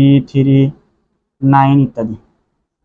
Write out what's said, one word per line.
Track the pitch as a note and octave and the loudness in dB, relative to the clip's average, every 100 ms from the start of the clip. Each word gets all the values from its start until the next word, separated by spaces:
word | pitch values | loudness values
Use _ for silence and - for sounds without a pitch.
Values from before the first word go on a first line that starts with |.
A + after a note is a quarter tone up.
| C#3 C#3 B2+ | 2 2 0
থ্রি | C#3 C3+ C3+ C3+ - _ _ _ _ _ _ | -4 0 0 -2 -6 _ _ _ _ _ _
নাইন | C3+ C#3 C3+ C#3 B2+ | -2 0 2 0 -2
ইত্যাদি, | - G#2+ G#2+ _ _ _ _ _ _ | -6 -10 -12 _ _ _ _ _ _